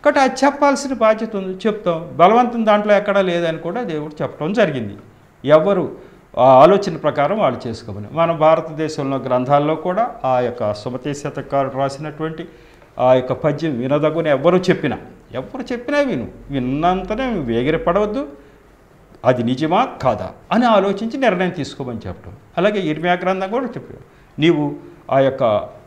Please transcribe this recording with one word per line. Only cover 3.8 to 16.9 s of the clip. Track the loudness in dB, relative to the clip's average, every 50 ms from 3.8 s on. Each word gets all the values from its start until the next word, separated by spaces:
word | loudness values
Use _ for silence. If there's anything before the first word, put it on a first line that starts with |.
దేవుడు | -6 -4 -6 -6 -6 -8 -8 -6
చెప్పడం | -8 -8 -6 -6 -6 -2
జరిగింది. | 2 2 0 0 0 -4 -6 -8 -10 -14 -20 -20 -20 _ _ _ _ _ 2
ఎవరు | 4 4 6 6 4 0 0 -2 -4 -6 -14 -20 -20 -20 -20 _ _ 0 4
ఆ | 6
ఆలోచన | 8 8 10 10 8 8 4 2 -2 -6
ప్రకారం | -2 -4 -2 0 0 0 0 0 0
వాళ్ళు | 0 0 -2 -2 -8 -10
చేసుకోమని. | -10 -10 -12 -14 -12 -12 -12 -8
మన | -2 0 0 0
భారతదేశంలో | 2 4 4 4 4 4 0 -8 -6 -6 -6 -4 -4 -4 -4 -4 -4
గ్రంథాల్లో | -4 -2 0 -2 0 2 2 2 2 4 2 -2
కూడా | -2 -2 -4 -2 -2 -2 -2 -4 -6 -2
ఆ | 0 0 0
యొక్క | 0 -2 -4 -2 -4 -4 -4
సుమతి | -4 -8 -8 -10 -6 -6 -8 -8
శతకారుడు | -6 -8 -10 -8 -8 -8 -2 -2 -2 -2 -2 -2
రాసినటువంటి | -4 -4 -4 -4 -8 -12 -12 -8 -8 -8 -8 -6 -10 -14 -14 -16 -20 -20 -20 -20 -20 -20 _ _ 0
ఆ | 4 4 4
యొక్క | 4 4 -2
పద్యం | -4 -2 0 -2 -2 0 -4 -4 -4 -4
వినదగున | -2 0 0 2 0 0 0 0 0
ఎవరు | 0 0 2 4 4 4
చెప్పినా, | 4 2 0 -2 0 0 -4 -4 -6 -10 -18 -20 -20 -20 _ -10
ఎవరు | -10 -10 -10 -12 -12 -8 -8
చెప్పినా | -8 -8 -6 -2 0 0
విను, | 0 0 -2 -4 -6 -8 -14 -18 -14 -8
విన్నంతనే | -6 -4 -2 -2 -2 0 2 0